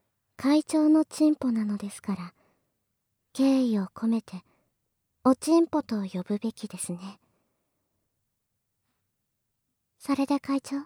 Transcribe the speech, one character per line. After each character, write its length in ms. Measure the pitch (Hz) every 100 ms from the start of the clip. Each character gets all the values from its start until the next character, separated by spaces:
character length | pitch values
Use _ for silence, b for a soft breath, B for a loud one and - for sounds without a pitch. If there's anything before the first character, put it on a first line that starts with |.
| _ _ _ -
会 280 | 269 302
長 260 | - 311 302
の 160 | 311 311
チ 240 | - 302
ン 60 | 302
ポ 160 | 262
な 140 | 226 214
の 120 | 208
で 120 | 202
す 120 | -
か 140 | - 190
ら、 180 | 175 _ _ _ _ _ _ _ _ _ _
敬 300 | - 269 269
意 160 | 247 214
を 60 | 185
込 200 | - 226
め 140 | 226
て 220 | - 185 - _ _ _ _ _ _ _
お 120 | 254 262
チ 240 | - 330
ン 80 | 339
ポ 160 | 311
と 200 | - 220
呼 200 | 190 180
ぶ 160 | 180 208
べ 140 | 226
き 140 | - 214
で 100 | 185
す 140 | -
ね。 280 | 175 190 - _ _ _ _ _ _ _ _ _ _ _ _ _ _ _ _ _ _ _ _ _ _ _ _ _ _ _ _
そ 160 | - 277
れ 100 | 277
で 140 | 285
会 220 | - 277
長。 160 | - 277